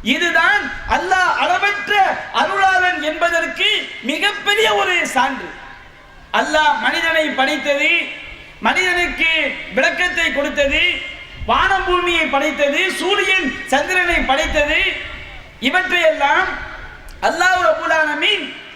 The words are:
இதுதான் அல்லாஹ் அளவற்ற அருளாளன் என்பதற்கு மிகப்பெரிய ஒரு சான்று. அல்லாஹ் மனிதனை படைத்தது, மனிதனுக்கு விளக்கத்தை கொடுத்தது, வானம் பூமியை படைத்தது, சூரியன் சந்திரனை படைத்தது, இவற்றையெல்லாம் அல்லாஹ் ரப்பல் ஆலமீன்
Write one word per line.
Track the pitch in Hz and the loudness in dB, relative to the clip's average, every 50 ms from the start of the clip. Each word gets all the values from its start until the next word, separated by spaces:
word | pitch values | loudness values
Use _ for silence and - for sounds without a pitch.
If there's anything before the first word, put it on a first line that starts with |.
| - | 0
இதுதான் | 214 277 311 311 339 - - 339 370 415 415 285 262 - - - - | 0 0 0 0 2 2 2 2 4 2 0 -2 -4 -8 -10 -4 -2
அல்லாஹ் | 233 285 339 370 370 370 359 339 294 | -2 -2 0 0 2 2 2 2 2
அளவற்ற | - - 359 359 359 392 403 403 403 - - 415 403 381 - - - - - - | 0 0 0 0 2 2 0 0 -2 -2 0 2 2 2 2 0 -4 -8 -4 -2
அருளாளன் | 226 - - 392 381 381 381 370 359 370 359 320 311 | 0 0 0 2 2 4 4 4 4 2 2 0 0
என்பதற்கு | 302 311 311 320 339 339 339 330 320 - - - 381 415 427 - 175 - - - | -4 -4 -2 0 0 0 0 0 -2 -4 -4 0 0 0 0 0 -4 -8 -12 -8
மிகப்பெரிய | - 233 302 339 359 415 415 403 - 403 403 440 440 440 415 | -6 -6 -4 0 0 -2 -2 -2 -2 0 2 2 2 2 2
ஒரு | 403 392 381 359 339 311 | 2 0 0 0 0 -2
சான்று. | 262 - 262 262 269 262 220 190 165 - - - - - - - - - - - - - - - - - | 0 0 0 0 0 -2 -6 -10 -12 -14 -16 -18 -18 -18 -20 -20 -20 -20 -20 -20 -20 -20 -20 -12 -2 -2
அல்லாஹ் | 220 262 285 302 302 302 294 285 - | -2 0 2 2 2 4 4 2 2
மனிதனை | - 262 302 339 330 330 320 320 311 285 | 0 -2 0 0 0 0 2 2 0 0
படைத்தது, | 254 262 262 285 302 294 - 294 285 285 294 320 339 339 294 277 - - - - - - - - - - | 0 0 0 0 0 -2 0 0 0 2 2 2 2 0 -2 -4 -10 -14 -14 -16 -18 -18 -20 -20 -16 -2
மனிதனுக்கு | - 226 277 349 370 359 349 349 359 - - - 320 320 320 320 294 269 - - - - 180 | -2 0 2 2 2 2 2 0 0 -2 -2 0 0 2 2 2 0 -2 -4 -8 -12 -4 -2
விளக்கத்தை | 226 294 339 - - 359 359 - 339 330 311 - | 0 0 0 0 0 -2 -2 0 -2 -2 0 0
கொடுத்தது, | 277 277 302 294 294 285 277 294 311 339 359 339 - - - - - - - - - - | -2 -2 -2 0 0 0 2 2 2 0 0 -2 -4 -10 -12 -14 -16 -18 -18 -14 -10 -2
வானம் | - 233 311 349 381 392 370 370 | 0 2 2 4 2 2 0 2
பூமியை | 370 359 349 349 349 349 330 311 | 0 0 2 2 0 0 0 0
படைத்தது, | 262 269 277 302 311 277 - 285 277 285 339 370 370 - | 0 0 0 0 0 0 0 0 2 2 0 0 0 -2
சூரியன் | - 320 359 403 415 370 370 381 381 330 262 - - - | -2 0 0 0 2 2 2 2 0 0 -2 -6 -6 -2
சந்திரனை | - 254 277 294 - 370 370 359 349 339 | 0 0 0 2 2 0 0 2 2 0
படைத்தது, | 320 - - 262 294 311 294 - 302 294 294 311 349 381 370 320 - - - - - - - - - - - - - | 0 2 2 0 0 0 0 2 0 2 2 2 0 0 0 -2 -6 -10 -12 -14 -14 -16 -16 -16 -18 -18 -20 -14 -2
இவற்றையெல்லாம் | - 269 349 370 370 359 349 349 330 311 311 285 277 277 311 349 381 - - - - - - - - - - - - - - - | -2 2 2 2 0 2 0 4 4 4 4 4 2 2 2 2 2 0 -4 -8 -10 -12 -12 -14 -16 -16 -18 -16 -18 -18 -12 -2
அல்லாஹ் | 185 220 - 339 359 370 370 359 | 0 0 2 4 4 4 4 4
ரப்பல் | 349 320 311 320 320 339 330 | 4 2 2 2 0 0 2
ஆலமீன் | 320 311 302 294 294 330 403 415 370 285 254 - - - - - | 2 2 0 0 0 0 0 0 0 -2 -8 -12 -16 -18 -18 -20